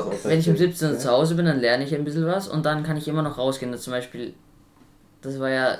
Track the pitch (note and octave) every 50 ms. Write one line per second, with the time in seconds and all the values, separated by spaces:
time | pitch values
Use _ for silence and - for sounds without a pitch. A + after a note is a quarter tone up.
0 | - G2+ G2 G2+ - - D#3+ D#3+ D#3+ E3+ D#3+ C#3+ F3 F3+ E3+ - E3 D3+ C#3 A#2
1 | C3+ C3 A#2+ B2+ D#3 D#3+ E3+ E3 F3 E3 D3 C3 A#2+ A#2 A#2+ B2+ C#3 C#3 D#3 D3
2 | D3 D3 D3 E3 D#3+ D#3+ F3+ G3 F#3+ - - D#3 D3+ D3+ D3+ D3+ D3+ D#3+ D#3 D3+
3 | D3+ D3+ D3+ D#3+ D#3 D3 C#3 - B2+ C3 C3 C3 B2+ B2 B2 A#2+ - B2+ B2+ B2
4 | A#2+ - - A#2+ A#2+ - - - _ _ _ _ _ _ _ _ - _ _ _
5 | _ _ _ _ - C3+ C#3 C3+ C3 C3+ C3+ C3 C3 B2+ - -